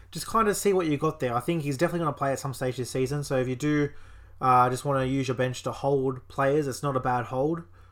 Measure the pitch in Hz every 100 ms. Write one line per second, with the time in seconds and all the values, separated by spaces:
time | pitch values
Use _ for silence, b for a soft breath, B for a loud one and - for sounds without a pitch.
0 | B 165 - 226 214 190 202 185 165 143
1 | 156 - 127 117 120 170 143 131 170 170
2 | 160 - 139 131 139 127 131 127 120 131
3 | 127 147 143 135 127 127 147 151 143 b
4 | b b b - 131 123 123 127 143 135
5 | 131 135 131 123 127 123 131 120 139 139
6 | 131 127 - - 139 147 139 117 147 131
7 | 127 123 113 127 147 165 170 b b